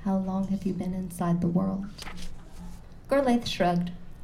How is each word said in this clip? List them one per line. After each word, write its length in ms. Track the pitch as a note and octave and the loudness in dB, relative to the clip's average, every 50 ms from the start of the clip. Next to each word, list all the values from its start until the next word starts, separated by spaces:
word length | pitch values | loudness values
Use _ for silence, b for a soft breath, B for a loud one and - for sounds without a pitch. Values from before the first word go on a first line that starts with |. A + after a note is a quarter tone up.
| - | -2
"How 140 | G3 F#3+ F#3+ | 0 2 2
long 300 | F#3 F#3 F#3 F#3+ G3 G3 | 2 0 0 0 0 0
have 180 | G3 - - | 0 0 0
you 80 | F#3+ F3 | 0 0
been 200 | F3 F3+ F3+ F#3 | 0 -2 -2 -2
inside 460 | F#3 F#3 - - - F3 E3+ E3+ F3 | -2 -4 -4 -2 0 2 4 4 4
the 160 | F3 E3+ E3+ F3+ | 4 4 4 4
world?" 260 | G3 F#3+ F#3+ - - - - - - - - - - - - - - - - - - - - - - - - - - - | 2 2 0 -2 -4 -6 -8 -10 -10 -8 -6 -4 -4 -4 -6 -6 -10 -12 -12 -12 -10 -10 -10 -12 -12 -14 -16 -10 -2 2
Gorlaith 380 | C4+ C#4+ C#4 B3 A#3+ A#3+ - | 2 4 6 6 4 4 2
shrugged. 460 | - - - F#3 F3 F3 F3 F3 - - - - - - - | 0 0 2 4 4 4 2 0 -2 -4 -8 -10 -12 -8 -4